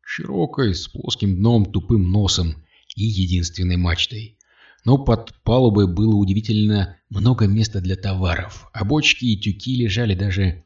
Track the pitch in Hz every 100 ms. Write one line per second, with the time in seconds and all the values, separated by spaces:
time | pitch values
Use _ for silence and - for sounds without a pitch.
0 | - - - - 156 - 120 85 - -
1 | - - 101 92 110 120 101 98 - 113
2 | 90 101 95 - 82 76 _ _ _ -
3 | 110 98 90 90 87 - 90 90 90 85
4 | - 110 110 _ _ _ _ _ - 135
5 | 135 - - - - 123 123 104 98 87
6 | 110 104 98 98 110 107 107 104 92 -
7 | _ 101 110 123 107 107 110 101 90 92
8 | 101 95 92 85 - - - - 104 151
9 | 147 - 123 101 104 92 - 127 113 95
10 | 117 92 101 92 95 87